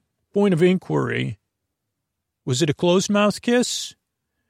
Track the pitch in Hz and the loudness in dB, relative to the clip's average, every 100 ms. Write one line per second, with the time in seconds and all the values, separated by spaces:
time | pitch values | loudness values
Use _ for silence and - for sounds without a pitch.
0 | _ _ _ - 202 165 180 185 - 151 | _ _ _ 0 2 4 4 2 0 -2
1 | 127 117 131 113 _ _ _ _ _ _ | -2 -4 -6 -8 _ _ _ _ _ _
2 | _ _ _ _ - 127 165 - 175 180 | _ _ _ _ -6 -2 -2 0 2 2
3 | 190 202 208 - - 240 233 - - - | 2 0 0 0 0 0 0 -4 -10 -16
4 | _ _ _ _ _ | _ _ _ _ _